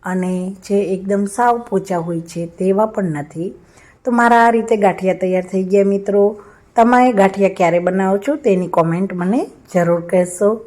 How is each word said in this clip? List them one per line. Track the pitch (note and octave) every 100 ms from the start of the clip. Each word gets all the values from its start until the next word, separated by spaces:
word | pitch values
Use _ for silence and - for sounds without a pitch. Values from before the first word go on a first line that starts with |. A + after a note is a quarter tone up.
અને | F#3 F#3 F3+ F#3 F#3 G3
જે | - G3+ F3+ F#3+
એકદમ | F#3+ G3+ G3+
સાવ | - A#3+ A#3+ A#3
પોચા | F#3+ - F3+ E3
હોય | E3+ E3+
છે | E3+ E3+ -
તેવા | F#3 G3 A3 A3
પણ | F#3+ D3+
નથી. | C#3+ E3 F3+ - _ _ _ _ -
તો |
મારા | A#3+ A#3 A#3 A#3
આ |
રીતે | A3+ A3 A3
ગાંઠિયા | G3+ F3 F#3+ F3+
તૈયાર | F#3 F#3 F3+
થઈ | F#3+
ગયા | F#3 G3+ G3
મિત્રો. | G3 G3 G3+ G3+ G#3+ - - _ -
તમે | A#3 B3 B3+
ગાંઠિયા | G#3+ F#3+ F#3+ G3 -
ક્યારે | F3 F3
બનાવો | F3 F#3 F#3+ G3
છો | G3+ D4
તેની | B3+ F#3 F3+ F3
કોમેન્ટ | E3 E3+ F#3+
મને | F#3 F3+ A#3+ G4+ - _
જરૂર | F3+ E3+ E3+ E3+
કહેશો. | F#3 F3+ - G#3 A3+